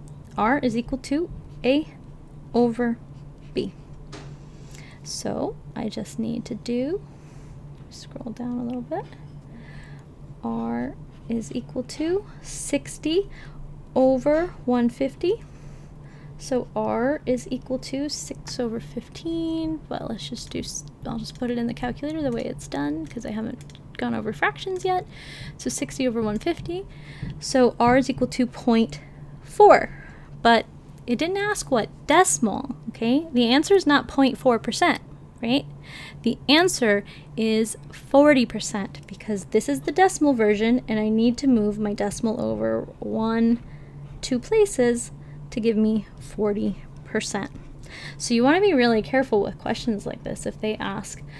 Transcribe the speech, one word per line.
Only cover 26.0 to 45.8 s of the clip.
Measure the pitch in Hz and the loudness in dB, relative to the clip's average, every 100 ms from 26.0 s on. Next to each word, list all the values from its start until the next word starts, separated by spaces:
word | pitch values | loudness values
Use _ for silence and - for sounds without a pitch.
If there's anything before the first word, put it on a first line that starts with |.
| 254 | 0
over | 233 | 0
one | 214 208 | 0 0
fifty. | 339 320 - 349 403 - - - - - | -2 -4 -4 -8 -8 -14 -14 -10 -10 -8
So | - 262 240 - | 0 4 6 6
R | 240 254 | 6 6
is | 254 | 4
equal | 254 247 | 0 0
to | - 240 | 0 -2
point | - - 226 226 - - - - - | 0 4 4 4 -2 -14 -18 -18 -16
four, | - - 415 277 - - - - - - | 0 10 12 10 6 -8 -16 -18 -18 2
but | 233 226 - - - - - | 6 6 2 -12 -20 -10 -2
it | 240 | 0
didn't | 339 392 | 0 0
ask | 415 403 - | 0 -2 0
what | 247 - - - | 0 0 -4 4
decimal, | 320 370 - 220 - - - - | 6 6 4 0 0 -6 -8 -10
okay? | - 233 277 330 | -2 2 2 2
The | 240 233 | 2 4
answer | 269 - 392 | 4 6 6
is | 294 | 6
not | 285 - | 4 4
point | - 269 - | 4 4 4
four | 262 226 | 2 2
percent, | - - 339 - - - - - | 0 2 2 2 -4 -18 -18 -6
right? | 233 277 - - - - - - | 0 0 0 -14 -16 -16 -16 -4
The | 233 - - | -2 -2 4
answer | 302 359 - 226 202 - - - - | 6 6 4 2 2 0 -14 -10 -2
is | 220 220 226 - - | 0 2 0 -4 -14
forty | - - 180 196 202 226 | -18 4 8 8 8 4
percent, | 214 - 208 190 - - | -2 -4 -4 -6 -10 -16
because | 196 - 202 - | -12 -6 -6 0
this | 220 285 | 0 2
is | 269 | -2
the | 330 | 0
decimal | 311 381 - 294 | 4 4 6 4
version, | 240 208 208 226 254 - | 6 4 4 4 2 2
and | 214 | 0
I | 214 | 2
need | 220 233 240 | 4 4 4
to | 277 | 4
move | 233 208 208 | 4 4 0
my | 208 | -2
decimal | 208 208 - 220 226 | 0 -2 0 -2 0
over | - 214 226 226 - - | -2 0 0 0 -4 -8
one, | 214 220 220 226 233 240 - - - - - - | -4 -2 0 4 4 2 -2 -16 -16 -16 -14 -8
two | - 247 | -2 -2
places | - 440 403 - 240 240 - - - - - | 2 4 4 4 2 2 -4 -14 -16 -14 -8
to | 240 | -2
give | 226 | 2
me | 214 | 4